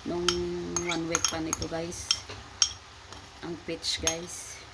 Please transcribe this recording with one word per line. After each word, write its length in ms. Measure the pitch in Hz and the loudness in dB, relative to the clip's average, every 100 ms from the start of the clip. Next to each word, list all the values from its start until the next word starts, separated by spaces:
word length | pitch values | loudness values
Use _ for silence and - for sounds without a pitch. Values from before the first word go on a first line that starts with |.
nung 240 | - 170 175 175 - - 175 175 | 2 4 4 4 2 0 0 0
one 220 | 175 165 165 | 2 2 2
week 160 | 170 - | 2 2
pa 80 | 165 | 2
nito, 240 | 160 160 160 | 0 0 0
guys. 400 | 165 170 180 - - - - - - - - - - - - - - 160 | 0 -2 -4 0 0 0 -10 -10 4 4 4 -12 -16 -12 -12 -12 -6 -4
Ang 80 | 165 | -2
peach, 400 | - 165 - - | -2 -2 0 2
guys. 560 | 165 165 180 - - - - | 2 2 -2 -4 -6 -8 -10